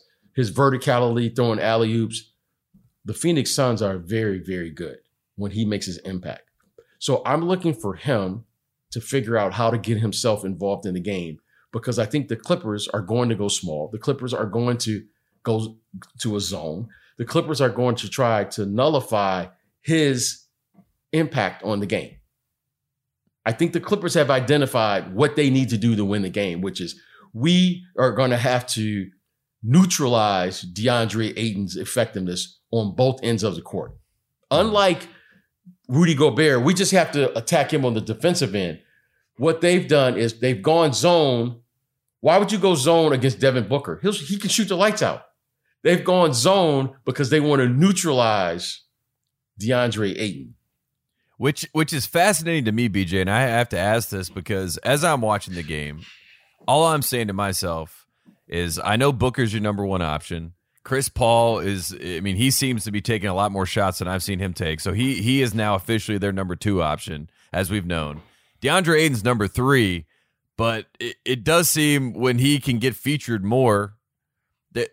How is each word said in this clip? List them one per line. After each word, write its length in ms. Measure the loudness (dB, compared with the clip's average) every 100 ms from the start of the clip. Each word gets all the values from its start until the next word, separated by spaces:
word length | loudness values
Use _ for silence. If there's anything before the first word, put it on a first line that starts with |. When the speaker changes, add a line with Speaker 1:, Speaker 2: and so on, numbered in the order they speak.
| _ _ _
Speaker 1:
his 160 | -4 -2
verticality, 840 | 2 2 2 0 2 2 0 -2 0
throwing 240 | 0 0
alley-oops, 720 | 2 2 2 0 -2 -6 -14 _ _ _ _ _ _ _
the 100 | -12
Phoenix 360 | -4 0 0 0
Suns 280 | 0 0 0
are 160 | -2 -4
very, 400 | -4 -2 -2 -4
very 320 | -6 -8 -8
good 260 | -10 -12 -14 _ _ _ -10
when 140 | -6
he 120 | -2
makes 220 | -2 -2 -6
his 120 | -10
impact. 520 | -10 -10 -10 -14 _ _ _ _ _ -10
So 240 | -2 0
I'm 180 | 0 0 0
looking 280 | 0 0
for 200 | -2 -4
him 500 | -6 -2 -2 -2 -6 -12 _ _ _ -12
to 80 | -12
figure 360 | -4 -2 0 0
out 140 | 0
how 180 | 0 0
to 80 | 0
get 200 | -2 -2
himself 460 | -2 -2 0 0
involved 400 | -4 -4 -4 -4 -4
in 80 |
the 60 | -6
game, 380 | -4 -6 -6 -12 _ _ _
because 260 | -8 -4 -2
I 80 | -2
think 220 | -2 -4
the 80 | -6
Clippers 520 | -4 -4 -4 -6 -4
are 120 | -6
going 260 | -2 0 0
to 60 | 0
go 120 | -2
small. 400 | -4 -4 -6 -6
The 100 | -6
Clippers 360 | -4 -4 -4
are 120 | -4 -4
going 320 | -2 -2 -2
to 260 | -2 -6 -8 _ _ _
go 340 | -2 -2 -2 -10 _ -20 -18 -10
to 160 | -6 -4
a 40 |
zone. 480 | -4 -6 -8 -8 -10 -16 _ -12
The 80 |
Clippers 360 | -4 -2 -2 0
are 80 | 0
going 260 | 0 -2 -2
to 120 | -4
try 360 | -2 2 2
to 220 | -2 -4 -4
nullify 800 | 0 2 0 0 0 0 -2 -6 _ _ _
his 640 | -2 2 2 0 -2 -6 _ _ _ _ _ _ _
impact 500 | -2 -2 0 -2 -2
on 160 | -4 -4
the 60 | -2
game. 300 | -4 -6 -16 _ _ _ _ _ _ _ _ _ _ _ _ -4
I 60 |
think 200 | 0 0
the 80 | -2
Clippers 340 | -2 -2 0
have 160 | 2 4
identified 840 | 2 2 2 2 2 2 0 -2
what 220 | 0 0 2
they 120 | 2
need 200 | 2 2
to 80 | 0
do 180 | 2 2
to 80 |
win 180 | 0 0
the 60 | -2
game, 320 | -2 -4 -4
which 200 | -6 -6
is 200 | -10 -12 _ -20 -16
we 520 | -2 2 4 4 0 -6 0
are 160 | 2
gonna 240 | 2 2 2
have 300 | 2 0 -2
to 400 | -4 -4 -4 -6 _ _ _ _ _ 2
neutralize 880 | 4 4 2 2 4 4 2 -2 -6
DeAndre 720 | -10 -4 0 2 0 -2 -4 -2
Ayton's 400 | -4 -4 -6 -6
effectiveness 840 | -4 -2 0 -2 -6 -6 -8 _ _
on 240 | -2 -2
both 260 | 0 0 0
ends 200 | -2 -2
of 100 | -2
the 80 | -6
court. 340 | -10 -10 -10 -14 _ _ _ _ -2
Unlike 580 | 0 2 4 2 2 -6 -20 _ _ _ _ -20 -18 -2
Rudy 260 | 2 4
Gobert, 480 | 4 4 4 4 4
we 120 | 2
just 180 | 2 2
have 200 | 2 2
to 240 | 2 0 0
attack 340 | 0 2 2
him 120 | 0
on 100 | 0
the 60 | 0
defensive 540 | -4 -2 0 2 0
end. 260 | -2 -4 -6 _ _ _ _ _ -2
What 240 | 0 2
they've 260 | 4 2 4
done 300 | 4 4 2
is 200 | -2 0
they've 220 | -2 0
gone 300 | 2 4 4
zone. 680 | 2 4 4 4 2 -2 -6 _ _ _ _ _ _
Why 160 | 4 4
would 140 | 4
you 60 | 2
go 160 | 4
zone 380 | 4 4 6 4
against 260 | 4 0 2
Devin 280 | 2 2 0
Booker? 300 | -2 -4 -4
He'll, 100 | -2
he 240 | -2 -4 -4
can 120 | -2
shoot 180 | 0 0
the 80 | 2
lights 260 | 2 2
out. 200 | -2 -2 -10 _ _ _ _ _
They've 220 | 2 2
gone 300 | 4 4 4
zone 600 | 4 4 4 4 2 0 -6
because 260 | -6 -2 2
they 100 | 2
wanna 280 | 4 4 4
neutralize 1120 | 4 4 4 2 2 4 2 0 -4 -8 -12 _ _ _ _ _ _ _ -8
DeAndre 580 | -2 0 0 0 -2 -2
Ayton. 360 | -6 -6 -14 -20 _ _ _ _ _ _ _ -4
Speaker 2:
Which, 280 | -4 -2 -4
which 220 | -2 0
is 100 | -2
fascinating 640 | -2 2 2 2 0 0 0
to 60 |
me, 160 | 0 0
B 180 | 0 0
J, 160 | 0
and 80 | 2
I 100 | 2
have 280 | 2 0 0
to 80 | 0
ask 320 | 0 0 -2
this 180 | -6 -8
because 480 | -10 -6 -4 -4 -4
as 240 | -2 0
I'm 180 | 2 0
watching 320 | 0 -2 -4
the 80 | -10
game, 400 | -6 -6 -8 -10 -18 -20 _ _ _ _ 0
all 160 | 2
I'm 160 | 4 2
saying 280 | 0 -2 -2
to 40 |
myself 720 | -2 -2 -2 -4 -6 -8 -14 _ _ _ _ -8
is 320 | -4 -4 -2
I 120 | 0 2
know 140 | 2
Booker's 440 | 2 0 0 -2
your 80 | 0
number 240 | -2 -2 -2
one 160 | -2
option. 500 | -2 -4 -6 -10 -10 -16 _ _
Chris 240 | -6 -4 -2
Paul 520 | 0 4 4 4 2
is, 340 | -2 -4 -6
I 260 | -10 -8 -6
mean, 160 | -2 2
he 140 | 2
seems 340 | 2 0 -2
to 60 | -4
be 100 | -4
taking 280 | -2 -2 -2
a 40 |
lot 180 | 0 0
more 120 | 0
shots 360 | -2 0 -2 -2
than 80 | -4
I've 140 | -4
seen 160 | -4 -4
him 140 | -4
take. 280 | -4 -6 -4
So 120 | -4
he, 300 | -2 -2 0
he 180 | 0 2
is 140 | 2
now 220 | 0 0 0
officially 420 | 0 -2 -2 -2
their 140 | -2
number 240 | -2 -4 -4
two 260 | 0 0
option, 480 | 0 -2 -8 -12 -14 _ _
as 160 | -4 -2
we've 160 | -4 -2
known. 340 | -4 -4 -8 -16 _ _ _
DeAndre 400 | -2 0 2 4
Ayton's 240 | 2 2
number 220 | 0 0 0
three, 560 | 0 2 4 2 -2 -8 _ _ _ _ -4
but 280 | -2 -2 -8 -10
it, 180 | -12 -8
it 200 | -4 -2
does 260 | 2 2 4
seem 420 | 2 2 2 0
when 260 | -2 0 2
he 200 | 4 2
can 180 | 0 0
get 160 | 0 -2
featured 480 | -4 -4 -2 -4
more, 500 | 0 2 4 2 0 -10 _ _ _ _ _ _ _
that 160 | -6 -4